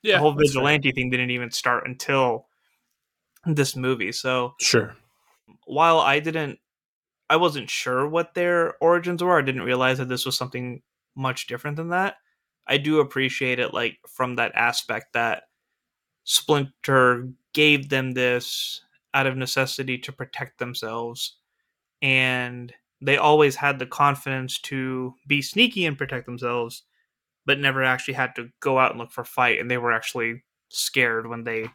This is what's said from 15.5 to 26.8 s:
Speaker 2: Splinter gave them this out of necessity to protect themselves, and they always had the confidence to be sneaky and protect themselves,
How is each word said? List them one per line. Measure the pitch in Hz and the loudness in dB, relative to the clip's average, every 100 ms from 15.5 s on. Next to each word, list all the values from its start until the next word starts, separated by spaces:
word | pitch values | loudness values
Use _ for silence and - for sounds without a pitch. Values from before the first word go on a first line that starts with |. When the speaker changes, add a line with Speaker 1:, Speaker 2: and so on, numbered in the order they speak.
| _ _ _ _ _ _ _ - | _ _ _ _ _ _ _ -2
Speaker 2:
Splinter | - - 147 139 _ - 135 127 123 127 127 _ | -2 2 0 0 _ 2 6 6 4 -4 -16 _
gave | - 151 147 139 | 2 4 4 2
them | 135 131 | -2 0
this | 127 127 123 - - - - _ _ _ | 0 0 0 -2 -8 -8 -10 _ _ _
out | 139 135 | 0 0
of | 131 | -2
necessity | 127 - 131 - 131 127 | -4 -2 -2 -4 -6 -8
to | - | -10
protect | - 127 - 131 _ | -12 -14 -10 -12 _
themselves, | 123 117 113 113 117 117 - _ _ _ _ _ _ _ | -10 -8 -8 -8 -10 -10 -12 _ _ _ _ _ _ _
and | 139 131 131 127 123 123 123 - _ _ | 0 2 2 -2 -6 -10 -16 -20 _ _
they | 135 139 | 0 2
always | 151 151 147 135 | 6 6 6 4
had | 143 139 | -2 -2
the | 131 | -6
confidence | - 143 139 143 131 131 - | 2 2 2 -4 -6 -6 -8
to | - 135 131 131 127 - 139 | -6 -6 -4 -4 -8 -10 -4
be | 143 | -2
sneaky | 139 196 240 202 170 | -2 2 2 2 -4
and | 139 | -2
protect | 135 131 120 | -6 -8 -10
themselves, | 120 120 120 117 - | -8 -4 -4 -6 -10